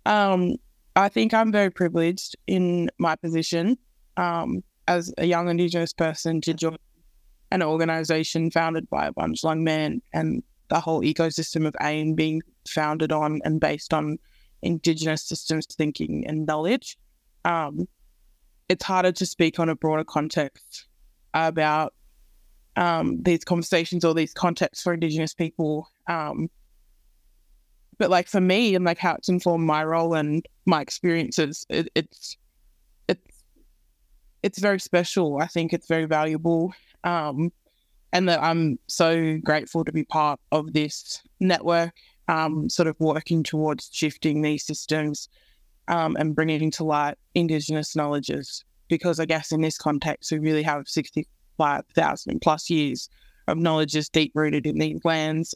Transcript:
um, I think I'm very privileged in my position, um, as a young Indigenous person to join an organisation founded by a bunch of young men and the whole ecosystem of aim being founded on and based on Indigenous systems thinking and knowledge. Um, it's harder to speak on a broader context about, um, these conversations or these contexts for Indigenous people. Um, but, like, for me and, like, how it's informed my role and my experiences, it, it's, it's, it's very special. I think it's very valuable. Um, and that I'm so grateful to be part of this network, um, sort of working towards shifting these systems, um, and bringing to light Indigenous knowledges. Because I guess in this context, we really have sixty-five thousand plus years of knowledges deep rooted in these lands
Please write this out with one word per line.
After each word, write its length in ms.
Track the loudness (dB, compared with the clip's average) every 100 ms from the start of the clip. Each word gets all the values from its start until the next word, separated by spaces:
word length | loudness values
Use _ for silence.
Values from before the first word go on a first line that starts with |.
| 0
um, 520 | 2 4 2 2 -2 _ _ _ 2
I 100 | 2
think 260 | 2 2
I'm 200 | 4 2
very 160 | 4 2
privileged 680 | 2 0 2 2 0 -6 -12 -2
in 420 | 0 2 2 -2 0
my 180 | 0 0
position, 600 | -2 -2 0 0 0 0 _ _ _ -4
um, 440 | -2 -2 -4 -6 -8 _ -2
as 240 | 0 0 -2
a 80 | 0
young 220 | 2 2
Indigenous 460 | 2 2 0 -2
person 480 | 0 -2 -2 -2 -2
to 120 | -2
join 220 | -2 -2 -4 _ _ _ _ _ _ -4
an 120 | 0
organisation 880 | 0 2 0 0 0 0 0 0 0
founded 380 | 2 0 -2 -4
by 180 | -2 -2
a 60 |
bunch 280 | -2 -4 -2
of 80 | -2
young 140 | 0
men 380 | 0 0 -2 -4 -6
and 320 | -4 -2 -4 -6 _ -2
the 140 | -2
whole 200 | 0 0
ecosystem 640 | 0 0 0 -2 -4 0 -2
of 80 | 0
aim 320 | -2 -2 0
being 280 | 0 0 -2 -6 _ -6
founded 420 | -2 -2 0 0
on 300 | 0 0 -2 0
and 160 | 2
based 320 | 0 -2 -2
on 240 | -2 0 -6 _ _ _ -8
Indigenous 600 | -2 0 2 0 0 -2
systems 420 | -4 -8 -4 -4 -4
thinking 640 | -2 -2 -2 -4 -4 -4
and 180 | -4 -2
knowledge. 520 | -2 0 0 -2 -20 _ _ _ _ -2
Um, 420 | 0 -2 -4 -8 _ _ _ _ _ _ _ -4
it's 160 | -2
harder 300 | 0 2 2
to 120 | 2 -4
speak 360 | 2 0 2
on 80 | 0
a 80 | 0
broader 260 | 0 0
context 840 | 0 -2 -2 -2 -4 -6 -20 -20 -20 _ -20 _ _
about, 600 | 0 0 2 2 2 0 -6 _ _ _ _ _ _ _ 0
um, 480 | 2 2 0 0
these 220 | 2 2 2
conversations 580 | -2 2 0 0 0
or 100 | 2
these 200 | 2 0
contexts 500 | 0 -2 0 -4 -2
for 100 | -4
Indigenous 400 | 0 0 -2 -4
people. 540 | -4 -4 -2 -2 -2 -6 _ -6
Um, 420 | -4 -4 -4 -6 _ _ _ _ _ _ _ _ _ _ _ _ _ _ -2
but, 120 | 2
like, 180 | 2 2
for 140 | 2
me 340 | 4 4 4 4
and, 80 |
like, 140 | 2 2
how 180 | 0 -2
it's 140 | 0
informed 360 | 0 2 2 2
my 200 | 2 2
role 300 | 0 2 0
and 300 | 0 -2 -4 _ 0
my 160 | 2
experiences, 840 | 0 -4 0 0 0 0 -2 -2 -4
it, 180 | -4 -2 -2
it's, 400 | -4 -8 -18 -18 _ _ _ _ _ _ -6
it's, 360 | -6 _ -20 _ _ _ _ _ _ _ _ _ _
it's 160 | -4 0
very 220 | 0 0
special. 560 | 2 0 2 0 0 0
I 60 | -2
think 240 | 0 0
it's 160 | -2 0
very 180 | 0 2
valuable. 680 | 0 0 0 2 2 0 -6 _ _
Um, 500 | -2 -2 -2 -2 -2 -4 _ _ _ _ -2
and 160 | 0 2
that 160 | 2
I'm 340 | 2 2 0 -2 -6
so 500 | 0 2 4 0 -2
grateful 420 | 0 0 0 -4 -2
to 60 |
be 120 | -2
part 360 | -2 0 0 -2 -2
of 220 | -2 0
this 500 | -2 -2 -4 -12 -16 _ -2
network, 540 | 0 2 2 2 0 -4 _ _ -2
um, 420 | 0 0 0 -2
sort 180 | 0 0
of 80 | 2
working 440 | 0 0 0 -2
towards 460 | 0 0 -2 -2 -8
shifting 480 | -4 -4 0 -2 0
these 240 | 0 -2 -4
systems, 640 | -8 -2 -2 -2 -4 -10 _ _ _ _ _ -4
um, 300 | 0 0 0
and 160 | 0 0
bringing 340 | 0 2 0
to 120 | -2
light 340 | 0 0 0 -6 _
Indigenous 600 | 0 0 0 -2 -4 -4 -2
knowledges. 680 | 0 -2 -2 -6 -8 -14 -16 _ -2
Because 300 | 0 0 0
I 60 | 0
guess 260 | -2 0
in 100 | 0
this 160 | 0 0
context, 540 | -2 -2 -2 -6 -4
we 80 | -2
really 240 | 2 2
have 240 | 0 -2 -4
sixty-five 960 | -4 -4 -6 -8 _ _ 0 0 0 -2 0
thousand 460 | 2 0 -4 0
plus 280 | 2 0 0
years 400 | 0 0 -4 -10 _ -20 _ -4
of 100 | 0
knowledges 520 | 2 2 0 -2 0
deep 240 | 2 2 2
rooted 300 | 0 0 -2
in 120 | 0
these 220 | -2 0 0
lands 500 | 0 0 -2 -4